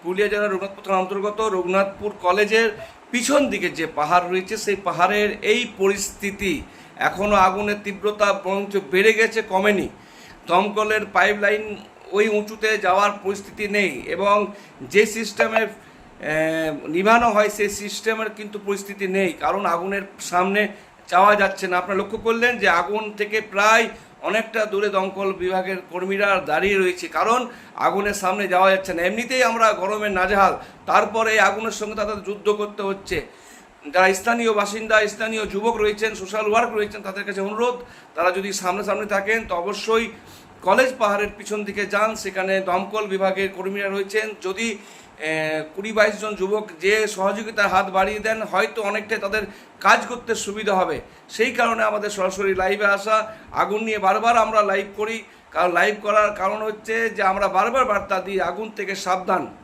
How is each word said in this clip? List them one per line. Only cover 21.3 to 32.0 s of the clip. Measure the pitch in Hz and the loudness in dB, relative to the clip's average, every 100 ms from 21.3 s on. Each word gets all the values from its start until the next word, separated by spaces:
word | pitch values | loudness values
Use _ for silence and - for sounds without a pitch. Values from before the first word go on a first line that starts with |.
| 208 | 6
যাচ্ছে | 196 190 190 | 2 0 -2
না। | 180 | -2
আপনারা | 180 190 | -2 -4
লক্ষ্য | 196 220 | -4 -4
করলেন | 214 226 240 240 | -2 2 2 2
যে | 190 | 2
আগুন | 170 180 208 214 208 | 2 2 -4 -6 -6
থেকে | 208 214 | -4 -4
প্রায় | 214 190 208 226 233 - - - | -4 2 4 6 4 -4 -20 -10
অনেকটা | 151 208 220 226 214 | -2 -2 -2 -4 -2
দূরে | 196 208 | 0 0
দমকল | 190 196 190 196 | 0 -2 -4 -4
বিভাগের | 185 180 185 185 190 180 | -2 -2 -2 -2 -6 -8
কর্মীরা | 175 185 196 202 196 151 | -8 -4 0 2 2 2
দাঁড়িয়ে | 151 190 196 | 0 2 2
রয়েছে, | 185 180 165 | 2 0 -6
কারণ | 156 190 240 240 - - - | -2 2 2 0 -10 -18 -2
আগুনের | 156 180 208 | 0 0 -2
সামনে | 202 185 190 196 | -2 -2 -2 2
যাওয়া | 180 190 | 4 6
যাচ্ছে | 190 190 | 4 0
না। | 170 | -2
এমনিতেই | 180 220 233 262 | -2 -2 -2 2
আমরা | 240 233 220 | 2 4 2
গরমে | 202 185 214 208 | 2 -2 -2 -2
নাজেহাল, | 190 185 202 190 - - - - | 0 0 4 4 2 -10 -18 0
তারপরে | 175 208 214 220 | 2 2 0 2
এই | 220 | 4
আগুনের | 196 202 226 | 4 2 -4
সঙ্গে | - 214 | -6 -8
তাদের | 220 | -6